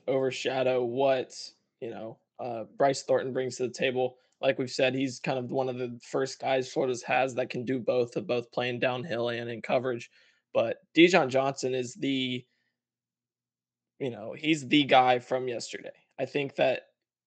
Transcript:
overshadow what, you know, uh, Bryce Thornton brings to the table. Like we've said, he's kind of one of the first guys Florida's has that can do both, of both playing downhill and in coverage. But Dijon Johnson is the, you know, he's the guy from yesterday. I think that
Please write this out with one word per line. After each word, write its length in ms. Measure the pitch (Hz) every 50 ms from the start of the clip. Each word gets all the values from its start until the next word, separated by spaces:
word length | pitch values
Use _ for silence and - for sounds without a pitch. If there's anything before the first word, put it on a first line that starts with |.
| _ 127
overshadow 760 | 139 135 131 131 127 - - 127 131 131 127 127 127 127 123
what, 520 | 117 120 135 139 135 131 127 - - - - - - - _ _ _ _ _
you 80 | 131 117
know, 300 | 107 101 110 113 - - _ _ _ -
uh, 240 | 120 123 120 113 107 - 120 -
Bryce 260 | 139 139 135 - -
Thornton 300 | - 131 123 110 135 123
brings 240 | 131 131 123 113 -
to 100 | 127 117
the 60 | -
table. 420 | - 131 135 123 127 127 123 - _ _ _ _ _
Like 160 | 127 139 131 -
we've 140 | 131 123
said, 240 | - - 135 127 131
he's 240 | 135 139 131 123 -
kind 180 | - 156 135 131
of 140 | 123 123
one 160 | - 131 131 131
of 100 | 123 123
the 220 | 127 120 120 120 - -
first 300 | - 139 135 131 - -
guys 320 | - 131 135 131 127 131
Florida's 320 | - - 139 127 123 117 -
has 320 | - 135 135 131 135 117
that 140 | 123 127 -
can 160 | - - 120
do 140 | 113 135 127
both, 360 | 107 - 123 127 120 120 -
of 100 | 143 107
both 260 | 92 123 120 117 - -
playing 260 | - 123 127 120 120
downhill 480 | 131 131 123 127 123 - 117 117 117 120
and 220 | 117 117 120 117
in 120 | 117 107
coverage. 480 | - - - 127 123 131 120 117 - - _ _ _ _ _ _ _ _ -
But 240 | 110 117 117 - - _ _ -
Dijon 340 | 156 170 175 185 170 143 127
Johnson 460 | 120 131 135 139 135 - - 127 127
is 200 | 127 127 123 - -
the, 460 | 139 139 135 131 131 127 123 123 - _ _ _ _ _ _ _ _ _ _ _ _ _ _ _ _ _ _ _ _ _ _ _ _ _ _ _ _ _ _ -
you 100 | 135 127
know, 240 | 113 104 107 110 - 143
he's 280 | 151 151 160 147 135
the 200 | 123 151 151 139
guy 340 | 127 143 127 127 127 127 123
from 300 | - - 131 131 127 127
yesterday. 420 | 117 110 - - - - - - - _ _ _ _ -
I 80 | 135
think 300 | 123 - 143 139 135 -
that 280 | - 135 131 123 - - _ _ _ _ _ _ _ _